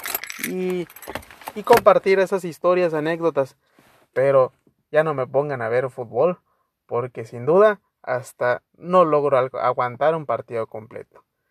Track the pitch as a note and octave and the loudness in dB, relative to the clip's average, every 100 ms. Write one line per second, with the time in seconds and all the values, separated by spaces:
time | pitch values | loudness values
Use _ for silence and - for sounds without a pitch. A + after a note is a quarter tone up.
0 | - - - - D#3+ F#3 F#3 F3+ E3 - | -10 -10 -12 -12 -8 -6 -4 -4 -6 -12
1 | - - - - - - G3+ - G#3+ F3+ | -14 -14 -14 -20 -16 -4 4 6 6 4
2 | F#3+ F#3+ F#3 G3 E3+ D3 F3 F3+ F3 D#3 | 4 2 2 -2 -6 -4 0 2 0 -2
3 | D3+ E3 E3 D3 C3+ _ _ _ _ _ | -4 -2 -2 0 -2 _ _ _ _ _
4 | _ - C#3 C#3 B2+ - _ _ _ D3+ | _ -2 2 4 2 -2 _ _ _ 0
5 | D#3+ C#3 B2+ C3 D3 C3+ A2+ A#2+ C3+ B2+ | 0 -2 -2 -2 -2 -4 -2 -2 -2 -6
6 | A2+ A2 E3 F3 _ _ _ _ - A#2+ | -6 0 0 0 _ _ _ _ -8 -6
7 | B2 B2 A2+ A#2+ B2 F3+ G#3+ G3+ _ _ | -6 -8 -14 -8 0 4 4 2 _ _
8 | - B2+ B2 - B2 A#2+ - _ E3+ F3+ | -8 -8 -8 -4 -2 -2 -6 _ 0 2
9 | E3 D3 C#3+ C3+ B2+ - B2 B2 B2 A#2+ | 4 2 2 2 0 -2 -2 -2 -4 0
10 | C#3+ E3 D3 A2+ - A#2 A2+ A2 A2 G#2+ | 0 0 -2 -6 -4 -8 -8 -10 -16 -16
11 | G2+ _ _ _ _ | -18 _ _ _ _